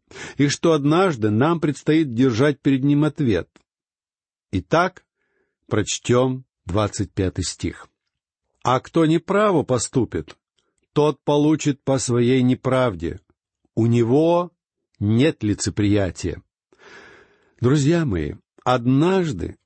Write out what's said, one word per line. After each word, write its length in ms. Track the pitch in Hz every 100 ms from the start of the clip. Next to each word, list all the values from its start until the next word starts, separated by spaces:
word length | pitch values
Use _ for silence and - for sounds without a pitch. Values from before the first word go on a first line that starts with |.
| _ - - -
и 100 | 147
что 260 | - 170
однажды 560 | 156 139 160 190 131 107
нам 300 | 107 147 170
предстоит 560 | 156 139 - 156 151 113
держать 440 | 131 110 147 139
перед 220 | 147 139
Ним 200 | 139 147
ответ. 440 | 151 147 135 90 - _ _ _ _ _ _ _ _ _ _ 95
Итак, 460 | - 156 180 - _ _ _ _ _ _ -
прочтем 800 | 107 92 - - 123 131 131 - _ -
двадцать 460 | 92 104 - 98
пятый 320 | - 92 -
стих. 460 | 87 - 85 - - _ _ _ _ _ _ _
«А 160 | 120 127
кто 260 | - 165 160
неправо 580 | 165 - 196 214 170
поступит, 720 | - 127 - 139 101 87 76 - _ _ _ _ _
тот 280 | - 151 147 -
получит 580 | 147 151 156 147 131
по 140 | - 135
своей 440 | - 120 120 131
неправде. 760 | 127 127 131 131 127 87 80 80 _ _ _ _ _ -
У 100 | 113
него 680 | 120 113 135 165 170 175 _ _ _ _ -
нет 460 | 104 113 151 156
лицеприятия». 1000 | 107 95 - 87 104 101 95 - 85 - - _ _ _ - - - - _ _ _ -
Друзья 460 | 120 147 139 170 156
мои, 300 | 87 76 - _ _
однажды 920 | - 127 120 135 170 190 170 107 85 -